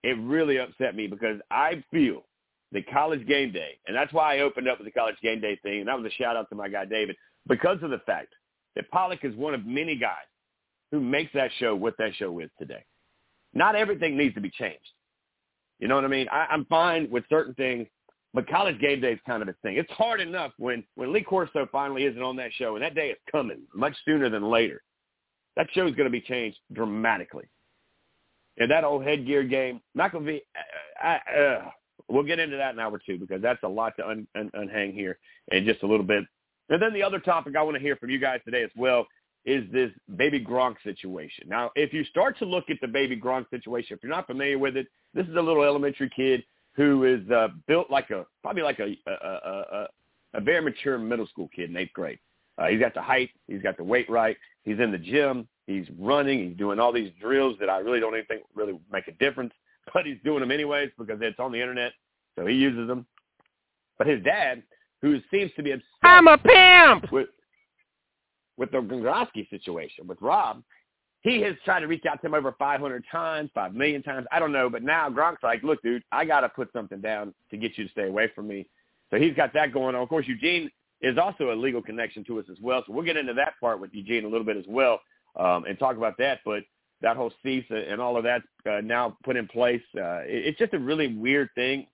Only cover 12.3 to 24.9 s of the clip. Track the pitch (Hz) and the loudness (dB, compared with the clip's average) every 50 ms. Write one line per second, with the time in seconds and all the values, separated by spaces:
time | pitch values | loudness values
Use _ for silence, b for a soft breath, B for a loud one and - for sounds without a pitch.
12.3 | 87 87 80 80 _ _ 78 65 64 53 _ _ _ _ _ _ _ _ _ _ | -6 -8 -12 -14 _ _ -16 -14 -14 -18 _ _ _ _ _ _ _ _ _ _
13.3 | _ _ _ _ _ 131 170 208 214 208 220 202 202 147 160 160 143 135 147 131 | _ _ _ _ _ 2 2 2 4 2 0 0 0 -2 -2 -2 0 2 0 0
14.3 | 101 107 98 92 - - 117 95 78 69 _ - _ _ _ _ _ _ _ _ | 0 -2 -8 -8 -8 -6 -8 -8 -8 -12 _ -20 _ _ _ _ _ _ _ _
15.3 | _ _ _ _ _ _ _ _ _ _ - 113 131 139 135 135 139 135 131 - | _ _ _ _ _ _ _ _ _ _ -2 0 2 2 2 0 0 -2 -2 -2
16.3 | - 147 160 - 156 156 135 _ 165 160 170 175 165 165 156 - 120 123 113 _ | 0 -2 0 0 -2 -4 -2 _ 2 2 4 4 2 0 -2 -2 -4 -6 -2 _
17.3 | 151 160 160 - 127 - 135 127 127 120 113 - _ _ _ _ _ _ _ _ | 0 0 0 0 -6 -4 -4 -4 -4 -4 -8 -12 _ _ _ _ _ _ _ _
18.3 | - 131 120 - 151 175 202 190 156 107 139 143 143 135 123 123 113 101 _ - | -4 -4 -4 0 0 0 0 0 0 0 0 0 0 2 0 -2 -2 -2 _ -8
19.3 | 120 110 107 98 90 _ - 107 95 131 165 - - - 220 233 226 208 185 165 | -6 -6 -6 -8 -10 _ -8 -4 -4 -4 -4 -4 -2 -2 -2 0 0 -4 -4 -4
20.3 | 175 185 160 135 _ - 120 127 123 117 113 _ _ - 123 127 165 214 180 - | -4 -6 -6 -8 _ -8 -6 -4 -4 -6 -8 _ _ -10 -8 -2 -2 -4 -2 0
21.3 | 190 185 170 151 - 151 135 - - 139 139 139 135 135 139 139 117 120 127 127 | -2 -2 -2 -2 -2 -4 -4 -2 -2 -4 -4 -4 -4 -2 -2 -2 -2 -4 -8 -8
22.3 | 127 131 127 113 - - 131 113 107 110 131 165 151 160 151 139 110 - _ - | -6 -8 -10 -10 -8 -6 -6 -6 -4 -4 -6 -4 -4 -4 -4 -4 -6 -10 _ -4
23.3 | - 156 131 110 - - - _ - 95 123 151 143 - - 151 156 151 135 120 | -4 -4 -2 -4 -8 -10 -16 _ -4 -2 -2 -2 -2 -4 0 0 2 2 2 0
24.3 | 110 104 101 107 117 117 117 95 65 - _ _ | 0 -2 0 2 4 4 2 2 -2 -10 _ _